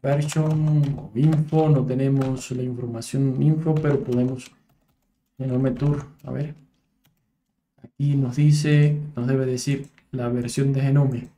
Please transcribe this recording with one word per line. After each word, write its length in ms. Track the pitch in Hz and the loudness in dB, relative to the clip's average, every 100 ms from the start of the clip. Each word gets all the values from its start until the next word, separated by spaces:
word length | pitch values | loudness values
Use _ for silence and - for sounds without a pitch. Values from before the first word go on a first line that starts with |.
Version 960 | 139 143 151 160 156 156 156 151 143 - | 0 0 0 0 0 2 2 2 2 -2
o 120 | - | -8
info, 540 | 117 151 156 156 156 156 | 0 2 2 2 2 4
no 160 | 139 | 4
tenemos 680 | 120 127 135 135 131 131 - | 2 0 0 2 0 -4 -6
la 100 | 127 | -6
información 800 | 127 123 123 120 123 139 135 131 | -6 -6 -8 -8 -6 -2 -2 2
info, 320 | 143 156 160 | 2 2 0
pero 280 | 151 151 139 | 0 0 -2
podemos 480 | - 123 127 127 - _ _ _ _ _ _ _ _ _ | 0 0 0 -2 -12 _ _ _ _ _ _ _ _ _
Genome 360 | 131 127 135 | -4 0 0
Tour, 340 | 120 143 143 - - | 0 0 0 -6 -16
a 60 | 135 | -10
ver. 240 | 127 151 - _ _ _ _ _ _ _ _ _ _ _ _ | -8 -8 -10 _ _ _ _ _ _ _ _ _ _ _ _
Aquí 320 | - _ 143 139 | -20 _ 0 0
nos 200 | 131 123 | 0 4
dice, 600 | 151 147 156 147 147 147 - | 4 4 4 4 4 2 -4
nos 120 | - 123 | -6 0
debe 180 | 135 | 0
decir 440 | 131 127 - 135 - _ _ | 0 -2 -2 -4 -6 _ _
la 200 | 127 120 | -6 -4
versión 420 | 123 120 127 139 | -4 -4 -2 0
de 80 | 135 | 0
Genome. 480 | 139 143 135 117 - | 2 2 2 -2 -10